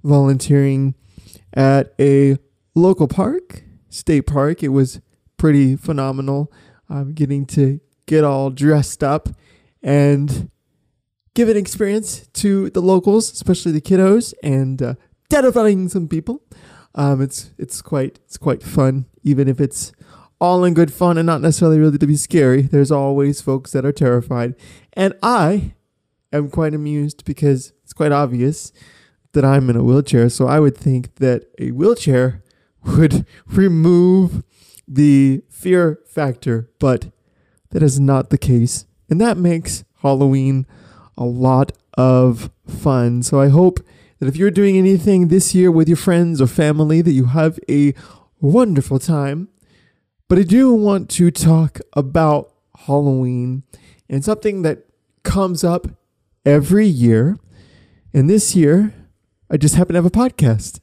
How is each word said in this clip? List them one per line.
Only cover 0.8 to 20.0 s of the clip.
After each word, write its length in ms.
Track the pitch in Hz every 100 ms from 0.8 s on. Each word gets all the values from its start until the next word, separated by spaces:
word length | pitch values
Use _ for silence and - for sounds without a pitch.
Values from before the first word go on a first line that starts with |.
| 139 131 _ - _ - _
at 400 | - 135 139 135 -
a 380 | 139 139 139 135 _ _ _
local 340 | - 180 180 147
park, 540 | - 196 339 359 - - _ _
state 380 | - - 151 -
park. 360 | 143 143 175
It 60 | 151
was 320 | 135 131 - _ _ _ -
pretty 380 | 160 143 135 131
phenomenal. 760 | - 147 135 135 135 139 147 _ _ _ _
I'm 240 | 143 139
getting 320 | 156 139 143 135
to 340 | - 135 143 _ _
get 180 | - 156
all 280 | 151 135 139
dressed 520 | 131 147 160 135 -
up 280 | 143 147 - - _ _ _ _
and 680 | - 143 143 143 143 131 - _ _ _ _ _ _ _ _
give 140 | - 226
an 80 | 208
experience 720 | 190 - 202 208 214 - _
to 340 | - 208 196 190
the 140 | 190
locals, 500 | 180 185 185 214 220
especially 400 | - - 180 175
the 80 | 151
kiddos, 540 | - 185 190 214 233 -
and, 400 | 147 135 131 131
uh, 120 | 123 127 _ _ _
terrifying 580 | 294 262 240 214 196 185
some 180 | 190 160
people. 360 | 160 165 269 _ - - - _
Um, 280 | - 143 135
it's, 280 | 139 - - -
it's 240 | - -
quite, 400 | - 147 131 _ _
it's 100 | -
quite 260 | - 120
fun, 440 | - - 131 131 127 _
even 260 | 139 135 135
if 100 | 127
it's 340 | 139 - - _